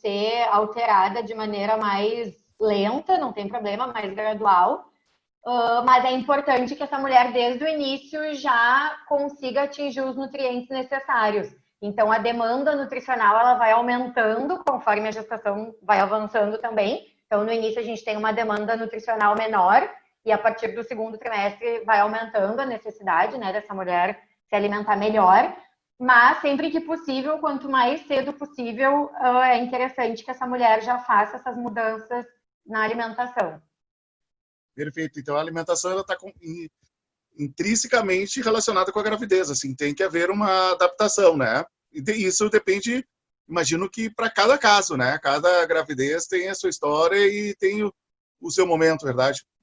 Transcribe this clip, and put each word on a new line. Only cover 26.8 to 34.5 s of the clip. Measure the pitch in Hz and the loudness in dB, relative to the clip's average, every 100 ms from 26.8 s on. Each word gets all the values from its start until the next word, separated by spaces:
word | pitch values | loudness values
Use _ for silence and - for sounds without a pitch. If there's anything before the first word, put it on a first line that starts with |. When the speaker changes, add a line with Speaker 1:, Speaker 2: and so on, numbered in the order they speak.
Speaker 1:
possível, | 330 320 302 262 277 311 | -4 -8 -4 -4 -4 -4
quanto | 311 277 277 | -4 -4 -2
mais | 262 247 311 - | 2 2 0 -2
cedo | 269 269 | -4 -2
possível, | 285 285 - 233 220 269 285 285 - | -10 -14 -10 -8 0 2 2 -2 0
ah, | 247 247 254 | 2 4 4
é | 247 | 2
interessante | 247 254 254 262 226 226 | 0 -2 -4 -2 -4 -4
que | - | -10
essa | 254 254 | -8 -6
mulher | 247 233 220 | 2 4 4
já | 233 247 | 2 -4
faça | - 208 214 254 | 2 2 2 -4
essas | 254 233 | -8 -8
mudanças | 240 214 220 220 220 240 233 _ _ _ | -8 -4 -4 -6 -8 -10 -10 _ _ _
na | - 220 | -8 -4
alimentação. | 214 233 226 220 247 240 175 156 _ _ _ _ _ _ _ _ _ | -2 -2 -6 -6 -6 -4 -6 -8 _ _ _ _ _ _ _ _ _